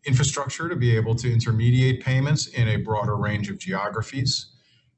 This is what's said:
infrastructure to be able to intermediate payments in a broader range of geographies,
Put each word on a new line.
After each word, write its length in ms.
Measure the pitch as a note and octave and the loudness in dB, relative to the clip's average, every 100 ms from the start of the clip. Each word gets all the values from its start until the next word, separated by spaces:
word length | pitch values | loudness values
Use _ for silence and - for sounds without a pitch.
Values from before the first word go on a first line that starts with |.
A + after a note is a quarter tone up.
| D3 | 0
infrastructure 640 | B2+ D3 - C#3 - E3+ | 2 2 -2 -6 -6 -6
to 60 | E3+ | 0
be 200 | A#2+ A2 | 2 2
able 200 | A2 A2+ | 2 0
to 180 | B2 | 2
intermediate 720 | A2+ A#2 A2 A#2+ B2+ C3 B2+ | 0 2 2 4 4 4 2
payments 440 | - C3 C#3+ D3+ - | 0 0 2 0 0
in 200 | B2+ A2+ | 0 2
a 80 | G#2 | 0
broader 400 | G#2+ G#2+ G2+ G#2 | 0 -2 0 -2
range 320 | G#2 G#2 G2+ | -2 -2 -4
of 80 | G2 | -6
geographies, 920 | F#2 F#2+ G#2 A2 G#2 C3+ - - - _ _ _ _ | -6 -4 -4 -6 -6 -4 -2 -2 -6 _ _ _ _